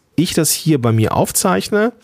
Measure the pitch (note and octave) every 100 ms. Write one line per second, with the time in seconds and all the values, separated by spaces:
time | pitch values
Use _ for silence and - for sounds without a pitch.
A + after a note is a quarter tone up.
0 | _ - D#3+ - D#3 - D#3+ D3 A#2+ A2
1 | A2 - G3 - G3 F#3 - G#3 A3+ -